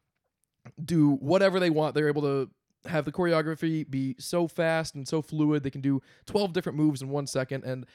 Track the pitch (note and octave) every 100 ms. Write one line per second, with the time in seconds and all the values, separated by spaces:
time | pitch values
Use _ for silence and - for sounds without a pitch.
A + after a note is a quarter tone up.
0 | _ _ _ _ _ _ - - D3+ E3
1 | D3 C3+ C#3 F#3 G3 F#3 F3+ D3+ D3+ C#3
2 | D3+ D3 C#3+ C#3 C3 _ _ _ - D#3+
3 | D3 C#3+ F3 D#3+ D#3 D#3+ E3 D#3+ D3 C3+
4 | C3+ B2+ - F3 E3+ - E3 D#3+ D#3+ C#3+
5 | C3 D#3+ - D#3 D3+ D3+ C3+ C#3 C#3 C3+
6 | - _ - G3+ G3+ E3 F3+ D3 D#3 C3+
7 | C3+ C#3+ C#3 C3 C3 C3+ B2+ B2+ B2+